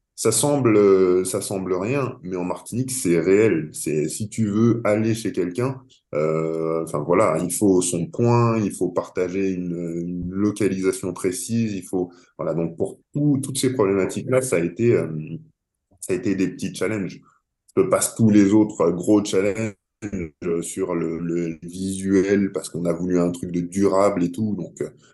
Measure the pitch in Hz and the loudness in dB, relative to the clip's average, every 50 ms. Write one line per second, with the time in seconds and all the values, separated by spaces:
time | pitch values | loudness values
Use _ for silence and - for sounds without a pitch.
0 | _ _ _ - - 113 110 - - 147 147 143 123 113 107 104 104 98 98 95 | _ _ _ -2 0 0 2 2 2 2 2 2 4 4 6 6 8 8 8 6
1 | 95 90 90 92 92 92 - 98 98 - 104 95 92 92 92 90 95 113 139 143 | 6 4 4 2 0 0 -4 -6 -6 -4 -6 -6 -2 -2 -2 -2 -2 -2 -2 -2
2 | 131 110 - - - 90 92 90 90 90 87 - - - 104 120 135 131 127 - | -2 -4 -6 -10 -10 -8 -6 -4 -4 -4 -6 -8 -8 -8 -6 -4 -4 -4 -4 -2
3 | - 87 85 85 80 92 95 104 110 107 87 80 78 76 - - - 80 73 78 | 0 2 2 2 4 4 6 6 6 4 2 0 -2 -6 -10 -8 -6 -4 -2 -2
4 | 76 76 - - 107 101 - - 110 104 98 107 117 117 117 117 - 104 104 107 | -2 -2 -4 -6 -8 -8 -4 -2 -2 0 2 4 4 4 2 2 2 0 0 2
5 | 110 113 110 110 - 98 90 95 87 87 87 120 123 135 135 - - _ _ _ | 2 0 -2 -2 -4 -4 -4 -2 -4 -4 -2 -4 -4 -4 -4 -8 -14 _ _ _
6 | _ _ - 73 78 78 80 80 80 80 80 80 82 80 80 82 82 80 - 76 | _ _ -4 -2 0 0 0 0 -2 -2 -2 -4 -2 -2 -2 -4 -4 -4 -6 -4
7 | 73 78 85 101 110 90 78 87 90 85 - - 107 98 92 90 90 - 90 85 | 0 2 2 4 4 4 2 0 -2 -4 -2 2 4 4 4 4 2 0 -2 -2
8 | 82 82 - - 120 120 120 120 117 113 113 113 104 92 - - 92 90 87 90 | -4 -4 -2 0 2 4 4 4 4 4 2 2 0 -2 -2 -2 -4 -2 -2 -4
9 | 87 - - 95 90 90 90 98 98 95 92 90 90 87 85 85 87 82 85 85 | -6 -4 -4 -4 -2 -2 -2 -2 -2 0 -2 -2 -4 -4 -6 -6 -6 -6 -6 -6
10 | 85 87 90 90 90 90 92 98 101 107 104 - 107 95 95 95 92 95 92 - | -6 -6 -6 -6 -6 -6 -2 0 0 0 0 0 -2 -2 0 0 0 0 -2 -2
11 | - 92 87 - - 92 90 - - - 113 117 113 107 101 95 90 - - 90 | -6 -8 -6 -4 -4 -4 -4 -4 -6 -4 -2 -2 0 -2 -4 -6 -8 -6 -4 -4
12 | 90 90 - - _ _ _ - 85 80 80 82 82 80 - - 95 - - - | -4 -4 -8 -16 _ _ _ -8 -6 -4 -2 -2 -2 -4 -4 -4 -6 -6 -6 -14
13 | _ _ _ 147 147 147 139 123 127 135 127 - - 127 127 117 104 95 98 98 | _ _ _ -2 0 2 2 0 -2 -4 -4 -2 -2 -2 0 2 2 2 2 2
14 | 92 - - 101 - - 127 127 127 - 92 85 85 85 - - 117 117 107 87 | 0 -2 -4 -6 -4 0 0 0 2 2 0 0 0 -2 -2 0 2 2 2 2
15 | 82 80 80 78 78 78 80 78 - - _ _ _ _ _ _ _ _ _ _ | 0 -2 -6 -8 -8 -10 -12 -14 -14 -18 _ _ _ _ _ _ _ _ _ _
16 | - - 95 90 - 104 98 95 95 90 - - - 90 - - 95 92 110 104 | -6 -4 -4 -2 -2 -2 0 0 -2 -2 -4 -6 -8 -8 -6 -6 -4 -4 -4 -4
17 | 92 78 80 78 - _ _ _ _ _ _ _ _ _ _ 101 92 90 101 95 | -6 -6 -8 -14 -20 _ _ _ _ _ _ _ _ _ _ 0 2 4 2 2
18 | - - - - 113 107 101 104 101 95 104 110 107 107 - - - 85 90 87 | 0 -2 0 2 4 6 8 6 6 6 6 4 4 2 2 0 0 2 2 0
19 | 87 - 107 104 101 - 104 95 98 104 95 110 113 107 101 _ _ _ _ _ | 2 2 2 2 2 2 0 0 0 0 -2 -2 -4 -6 -6 _ _ _ _ _
20 | 107 104 101 92 85 78 - _ - 87 85 85 85 - - 92 92 87 87 85 | -10 -8 -8 -8 -8 -10 -12 _ -4 -4 -4 -4 -4 -6 -4 -4 -4 -2 -2 -2
21 | 82 82 82 82 85 85 85 87 85 82 80 - 85 87 90 92 95 95 95 95 | -2 -4 -4 -4 -4 -4 -2 -2 -4 -4 -6 -10 -12 -14 -10 -6 -6 -6 -6 -4
22 | 95 95 98 95 90 98 101 101 98 - - 76 - - - 82 87 87 85 82 | 0 2 4 4 4 4 4 2 2 0 -2 -6 -8 -6 -8 -4 -2 -2 -2 -2
23 | 90 92 90 87 87 87 87 - 92 90 85 87 85 87 - 98 101 95 92 95 | -2 0 2 2 2 2 0 -4 -6 -4 -4 -4 -4 -4 -2 0 2 2 4 4
24 | 101 101 95 92 87 85 - 110 110 104 98 90 85 82 - - 85 - - _ | 2 2 2 0 -2 -2 -2 -4 -4 -4 -4 -6 -6 -10 -8 -8 -8 -8 -8 _
25 | _ _ | _ _